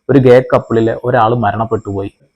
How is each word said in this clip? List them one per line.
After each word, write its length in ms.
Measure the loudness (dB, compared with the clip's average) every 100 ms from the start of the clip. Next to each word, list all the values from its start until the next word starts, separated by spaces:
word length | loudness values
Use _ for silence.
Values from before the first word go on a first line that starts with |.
| 0
ഒരു 100 | 2
ഗേ 180 | 6 4 4
കപ്പിളിലെ 420 | -2 -2 -2 -2 -4
ഒരാൾ 260 | -2 0 0
മരണപ്പെട്ടു 540 | 0 -4 -4 -4 -6 -6
പോയി. 200 | -10 -10 _ _